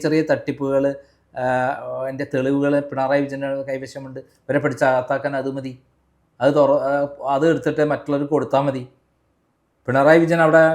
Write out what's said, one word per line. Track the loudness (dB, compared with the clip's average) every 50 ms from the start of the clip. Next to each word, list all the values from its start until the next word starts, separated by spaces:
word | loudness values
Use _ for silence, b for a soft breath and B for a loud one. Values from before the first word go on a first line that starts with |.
| 0
ചെറിയ | 0 0 0 0 0
തട്ടിപ്പുകൾ, | -2 -2 -4 -6 -6 -6 -4 -2 0 0 0 0 -2 b b b b b b _ -10
ആ, | -6 -4 -2 -2 -2 -2 -4 -4 -6 -8 -10 -8 -8
അതിൻ്റെ | -8 -8 -8 -8 -8 -4 -4
തെളിവുകൾ | -2 -2 0 0 0 0 0 0 0 -2 -4
പിണറായി | -4 -4 -2 0 0 0 0
വിജയൻ്റെ | -2 -6 -6 -6 -6 -6 -6 -6 -6
കൈവശമുണ്ട്. | -8 -8 -10 -12 -14 -16 -16 -14 -16 -16 -18 _ _ _
ഇവരെ | _ -2 -2 0 0
പിടിച്ച് | -2 -2 0 2
അകത്താക്കാൻ | 2 2 2 0 -2 -4 -4 -4 -4 -4 -4
അത് | -4 -6
മതി, | -6 -8 -10 -12 -14 -16 _ _ _ _ _ _ _ _ _ _ _ 0
അത് | 2 2 4
തുറ-, | 4 4 4 2 2 0
ആ, | 0 -2 -2 -2 -4 -6 -6 -4 -2 0
അത് | 2 2 2
എടുത്തിട്ട് | 2 2 -2 -2 0 0 0
മറ്റുള്ളവർക്ക് | 0 0 -2 -4 -4 -4 -2 -2 0 -2
കൊടുത്താൽ | -2 0 0 0 0 0
മതി. | 0 -2 -6 -8 -14 _ _ _ _ _ _ _ _ _ _ _ _ _ _ _ _ _ _ _
പിണറായി | 0 2 4 6 6 6 6
വിജയൻ | 6 4 4 4 4
അവിടെ | 6 6 6 6 4